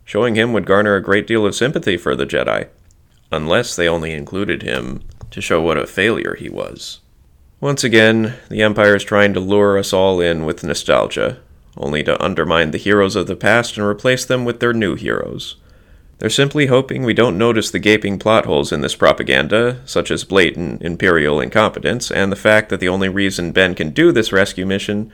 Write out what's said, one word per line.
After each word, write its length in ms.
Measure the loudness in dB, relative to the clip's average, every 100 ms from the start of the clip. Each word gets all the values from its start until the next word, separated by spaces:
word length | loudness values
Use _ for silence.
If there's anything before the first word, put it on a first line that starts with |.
| -6
showing 300 | 0 0 2
him 180 | 0
would 120 | 0 2
garner 300 | 2 2 0
a 80 |
great 240 | 0 0 0
deal 180 | 0 0
of 100 | 0
sympathy 420 | -2 -2 -2 -2
for 180 | -2 -4
the 100 | -2
Jedi. 440 | -2 -2 -2 -6 _ _ _ _ _ _
Unless 420 | -6 0 0 0 0
they 140 | 0
only 240 | 0 -4
included 500 | -8 -8 -6 -4 -4
him 400 | -4 -6 -6 -10 -14 -18 -16
to 100 | -10
show 200 | -2 0
what 160 | 2 0
a 80 | -2
failure 500 | 0 0 0 -4 -8
he 120 | -10
was. 540 | -10 -10 -12 -16 -16 _ _ _ _ _ _
Once 240 | -4 -2
again, 520 | 4 6 6 4 0 -6 -8
the 120 | 0
Empire 340 | 0 4 4 4
is 80 |
trying 300 | 2 2 2
to 60 | 2
lure 380 | 0 2 4 2
us 140 | 0
all 300 | 2 2 2
in 240 | 0 0 -4
with 180 | -4
nostalgia, 760 | -6 -4 0 2 2 -2 -4 -6 -16 -20 _ -10
only 260 | -4 -2
to 200 | -2 -2
undermine 480 | -2 -2 0 2 0
the 60 | -2
heroes 380 | 2 2 2 0
of 120 | -4
the 80 | -2
past 420 | 0 2 0 -2
and 80 | -4
replace 400 | 0 0 0 0
them 200 | -2 -2
with 140 | -2
their 140 | 0
new 220 | 0 0 -2
heroes. 600 | -2 -4 -6 -10 -14 -16 -20 -20 _ -20 -20 -6
They're 120 | -2
simply 380 | 0 0 2 2
hoping 360 | 2 2 -2
we 100 | 0
don't 240 | 2 2 2
notice 340 | 2 0 -2
the 80 | 0
gaping 400 | 2 2 2 -2
plot 260 | 2 2 2
holes 260 | 0 0
in 100 | -2
this 140 | -4 2
propaganda, 840 | 2 2 2 0 2 0 0 -4 -6
such 260 | -4 -2
as 120 | -4
blatant 580 | 0 2 2 0 -8 -8
Imperial 600 | -8 -2 2 2 2 0
incompetence, 680 | 0 0 0 0 -4 -4 -4
and 220 | -2 -2
the 60 | 0
fact 320 | 2 2 2
that 100 | -2
the 80 | -2
only 220 | 0 -2
reason 420 | 0 -2 -2 -2
Ben 240 | 2 2 0
can 140 | -4
do 220 | 2 4
this 200 | 4 2
rescue 340 | 2 0 -2 -4
mission 460 | -4 -2 -4 -6